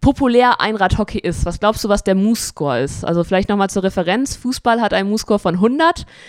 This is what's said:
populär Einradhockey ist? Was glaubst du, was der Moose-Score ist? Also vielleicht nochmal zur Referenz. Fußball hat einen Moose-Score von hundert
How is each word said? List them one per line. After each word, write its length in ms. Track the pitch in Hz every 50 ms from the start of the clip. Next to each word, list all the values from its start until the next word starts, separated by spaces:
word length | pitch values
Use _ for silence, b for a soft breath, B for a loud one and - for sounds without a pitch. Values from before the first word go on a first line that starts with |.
populär 600 | - 269 277 - 277 254 240 240 247 247 240 -
Einradhockey 580 | - 202 220 214 196 185 - - 214 - - 220
ist? 260 | - 180 170 - -
Was 160 | 175 170 -
glaubst 240 | - 208 220 - -
du, 40 | 214
was 160 | 202 202 -
der 100 | - 190
Moose-Score 680 | 190 196 214 233 226 - - - - 156 143 131 117
ist? 240 | 131 143 - - -
Also 200 | - 170 170 170
vielleicht 240 | 170 190 185 196 -
nochmal 220 | 208 202 196 196
zur 120 | - 202 185
Referenz. 520 | 190 - - 180 165 185 233 269 277 -
Fußball 440 | - - 247 254 - - 240 226 233
hat 120 | 233 202 -
einen 140 | 190 190 196
Moose-Score 280 | 208 220 - - 220 202
von 220 | - 185 165 180
hundert 460 | 190 226 254 294 320 330 349 - - B B B B